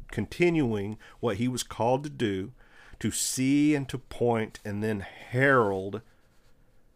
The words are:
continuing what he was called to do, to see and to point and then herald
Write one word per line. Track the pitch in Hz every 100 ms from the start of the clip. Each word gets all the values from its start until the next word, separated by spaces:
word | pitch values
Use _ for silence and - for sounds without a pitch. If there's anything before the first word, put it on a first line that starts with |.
| -
continuing | - 101 - 175 160 123 104 98 107 - -
what | 120 101
he | 123
was | 123
called | - - 113 131
to | 151
do, | 139 113 95 104 - - - - -
to | 110
see | - - - 131 143 147
and | 147 131
to | 131
point | - - 120 113 110 -
and | 107 101
then | 110 104
herald | 92 - - 123 139 135 104 95 98 101 - _ _ _ - - _ - -